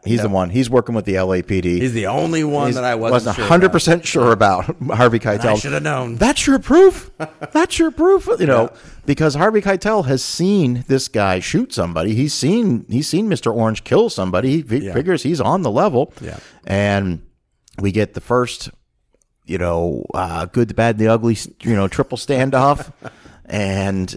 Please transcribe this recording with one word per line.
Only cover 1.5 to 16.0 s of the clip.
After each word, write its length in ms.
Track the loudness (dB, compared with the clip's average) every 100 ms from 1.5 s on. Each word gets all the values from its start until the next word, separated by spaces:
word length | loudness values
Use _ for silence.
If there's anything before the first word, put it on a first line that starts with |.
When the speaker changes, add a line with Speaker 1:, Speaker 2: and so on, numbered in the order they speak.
| -2
Speaker 1:
D." 180 | 0 0
Speaker 2:
He's 100 | -2
the 160 | -2 -4
only 380 | -2 -2 -2 -2
one 220 | 0 -2
Speaker 1:
He's 80 | -2
Speaker 2:
that 100 | -2
I 100 | -2
wasn't 160 | 0
Speaker 1:
wasn't 240 | 0 0 -2
Speaker 2:
sure 100 | 2
Speaker 1:
a 20 |
hundred 220 | 4 6
percent 260 | 4 2 0
Speaker 2:
about. 60 | 2
Speaker 1:
sure 240 | 2 4
about, 340 | 6 4 2 -2 -6
<laughs> 100 | -4
Harvey 240 | 2 4 4
Speaker 2:
And 100 | 0
I 100 | 0
Speaker 1:
Keitel. 240 | 0 0
Speaker 2:
should 120 | -2
have 100 | -4
known. 320 | -4 -4 -4 0
Speaker 1:
That's 320 | 0 2 2
your 100 | 2
proof? 520 | 4 6 6 4 -8 -12 -12
Speaker 2:
<laughs> 200 | -12 -4
Speaker 1:
That's 260 | 0 0 0
your 140 | -2
proof? 380 | 2 2 2 2 0
You 60 | 2
know, 240 | 2 2
Speaker 2:
Yeah. 60 | -4 -20 -10 -4
Speaker 1:
because 300 | 0 0 2
Harvey 240 | 2 2
Keitel 440 | 0 -2 0 -2 0
has 180 | -2
seen 600 | -2 -2 0 2 2 0 0
this 220 | -2 -2
guy 300 | -2 -2 -2
shoot 320 | -2 -4 -4
somebody. 420 | -4 -4 -2 -2 0
He's 180 | -2
seen, 520 | -2 0 0 0 -2 -2
he's 220 | -4 -2
seen 180 | -2 -2
Mister 240 | -2 -2
Orange 320 | 0 0 -2
kill 260 | 0 2 2
somebody. 400 | 0 -4 -2 0
He 100 | -2
fi- 160 | -2 -4
Speaker 2:
Yeah. 160 | -4
Speaker 1:
figures 300 | -4 -2 -2
he's 180 | -2 -2
on 220 | 0 0
the 80 | 0
level. 420 | 0 0 0